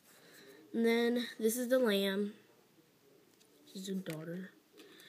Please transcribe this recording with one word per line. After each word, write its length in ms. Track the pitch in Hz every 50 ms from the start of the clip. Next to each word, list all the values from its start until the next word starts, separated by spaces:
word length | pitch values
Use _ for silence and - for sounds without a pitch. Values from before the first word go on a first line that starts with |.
| _ - - - - - - - - - - - - - -
And 120 | 226 226
then 400 | 226 233 233 233 240 240 247 233 - - -
this 180 | 220 226 226
is 100 | 254 247
the 120 | 233 262 254
lamb. 540 | 254 214 196 196 196 196 190 202 208 202 - - - _ _ _ _ _ _ - _ _ _ _ _ _ - - _ _ _ _ _ _ _ - - - -
She's 160 | 190 190 196
a 60 | 190
daughter. 560 | 190 - 170 156 156 160 170 170 190 185 - - - _ _ _ - - - - - -